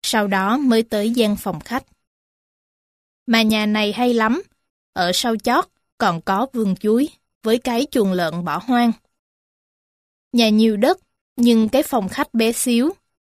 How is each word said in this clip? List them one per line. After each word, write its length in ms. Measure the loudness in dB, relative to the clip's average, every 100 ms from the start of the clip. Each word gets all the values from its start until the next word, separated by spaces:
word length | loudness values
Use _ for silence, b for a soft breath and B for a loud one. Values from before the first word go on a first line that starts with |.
Sau 240 | -2 -2 0
đó 300 | -2 0 0
mới 260 | 2 2
tới 280 | 0 -2 -2
gian 240 | 0 0 -2
phòng 240 | -6 -8
khách. 240 | -8 -10 -10 _ _ _ _ _ _ _ _ _ _ _ _ _ 0
Mà 160 | 2
nhà 240 | 2 2 0
này 280 | 0 -2
hay 200 | 0 0
lắm, 280 | 2 0 -2 -4 _ _ _ _
ở 180 | -4 -2
sau 220 | -2 -2 -2
chót 300 | 0 0 -2 _ _ _
còn 240 | -2 -2
có 260 | -2 -2 -2
vườn 220 | -2 -2 -2
chuối 340 | 0 0 0 _ _ _
với 140 | -2 -2
cái 300 | 0 -2 -2
chuồng 200 | 0 0
lợn 340 | 0 -2 -4 -6
bỏ 120 | -6
hoang. 340 | 0 2 2 0 _ _ _ _ _ _ _ _ _ _ _ _ _
Nhà 180 | 0 2
nhiều 280 | 4 2 2
đất, 220 | 0 0 _ _ _ 0
nhưng 340 | 2 4 2
cái 140 | 0
phòng 260 | 0 -2 -4
khách 240 | -6 -4
bé 180 | 0 0
xíu, 420 | 0 0 0 0 -4 _ _